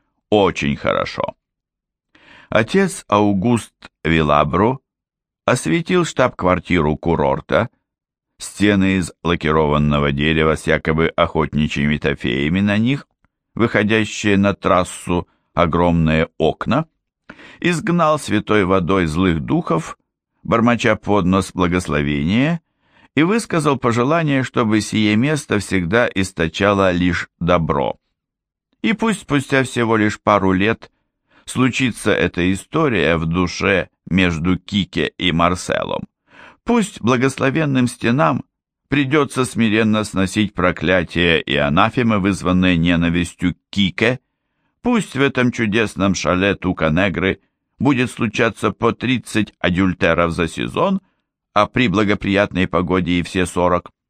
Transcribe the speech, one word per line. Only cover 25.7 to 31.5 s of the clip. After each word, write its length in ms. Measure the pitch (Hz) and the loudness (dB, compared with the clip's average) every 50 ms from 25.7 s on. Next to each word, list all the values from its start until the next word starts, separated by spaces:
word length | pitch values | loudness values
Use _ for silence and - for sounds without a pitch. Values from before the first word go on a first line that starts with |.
| - 95 90 82 95 117 123 - - | -2 -2 -2 0 0 0 0 0 -2
источало 760 | 92 95 90 - - 82 82 - - 98 101 104 98 98 92 | -2 -4 -4 -2 -4 -4 -4 -2 0 0 2 2 2 2 2
лишь 360 | 90 87 90 90 85 87 - - _ _ | 2 2 0 0 0 -2 -6 -10 _ _
добро. 560 | 87 85 90 90 80 73 78 71 65 55 - - _ _ _ _ _ _ _ _ _ _ _ _ _ _ _ _ | -2 0 0 2 0 0 -2 -2 -2 -4 -6 -8 _ _ _ _ _ _ _ _ _ _ _ _ _ _ _ _
И 120 | - 220 226 | -4 -2 -2
пусть 300 | 214 - 226 208 - - | 0 0 -2 -2 -2 -4
спустя 420 | - 143 143 135 - - 135 131 | -2 -2 -2 0 0 0 0 0
всего 320 | 120 - 120 120 110 113 110 | 0 -2 -2 0 0 2 2
лишь 200 | 107 107 104 - | 2 0 -2 -2
пару 360 | _ - 104 101 92 95 95 | _ 2 2 4 4 2 2
лет 360 | 92 95 107 113 - - - _ _ _ _ _ _ _ _ _ _ _ | 2 2 0 -2 -4 -8 -16 _ _ _ _ _ _ _ _ _ _ _
случится 640 | - | -10